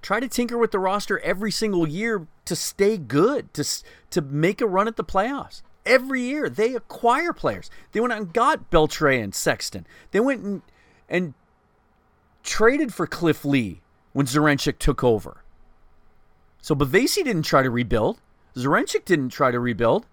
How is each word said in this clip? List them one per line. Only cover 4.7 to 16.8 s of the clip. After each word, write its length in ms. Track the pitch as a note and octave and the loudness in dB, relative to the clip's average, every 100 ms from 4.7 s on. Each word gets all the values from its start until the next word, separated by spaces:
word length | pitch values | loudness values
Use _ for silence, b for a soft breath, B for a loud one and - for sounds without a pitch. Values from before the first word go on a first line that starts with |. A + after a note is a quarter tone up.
| F#3 A3 | 0 -2
at 80 | A3+ | -4
the 80 | |
playoffs. 600 | F3+ F#3+ A3 C#4 - - - - - | -4 -2 -2 -4 -10 -16 -20 -12 2
Every 360 | B3+ C4 C4 | 2 2 -4
year, 280 | B3 D4 G#3+ | -4 -4 -4
they 260 | B2+ A3 B3+ | -2 -2 -2
acquire 580 | - - A#3 B3+ E4+ | -10 -2 2 2 0
players. 380 | - C#3+ G2 - B B | -2 -4 -4 -12 B B
They 80 | G3+ | -2
went 140 | A#3+ | -2
out 60 | A3 | -2
and 140 | G3 | -4
got 360 | F#3+ B3+ D#4 - | 0 2 0 2
Beltre 540 | E3+ D#3 - D3+ C3 | 4 4 2 2 2
and 100 | G#2 | 0
Sexton. 540 | - - B2 - F#2+ D#2+ b b | -4 -2 -2 -6 -12 -16 b b
They 80 | F#3 | 0
went 240 | B3+ B3+ | 0 -2
and, 180 | G3 F#3+ - b b b b | -4 -8 -10 b b b b
and 240 | F3 F3 - _ _ _ _ _ _ _ _ _ _ | -4 -4 -8 _ _ _ _ _ _ _ _ _ _
traded 500 | - - A3 C#4+ D4 | -6 4 4 4 -2
for 120 | - E3 | -2 -6
Cliff 400 | - E3+ D3 C#3+ | 0 2 2 2
Lee 360 | C#3 G#2+ E2 _ _ _ | 0 0 -8 _ _ _
when 120 | - C#3 | -2 0
Zirinchik 540 | C#3 D3+ C#3+ - - | 2 2 2 0 -2
took 240 | - C3+ | -2 2
over. 400 | B2+ A2 - - - - - _ _ _ - _ _ _ _ _ | 2 2 -2 -18 -20 -20 -20 _ _ _ -20 _ _ _ _ _
So 140 | - | -4
Bavasi 480 | D3 | 0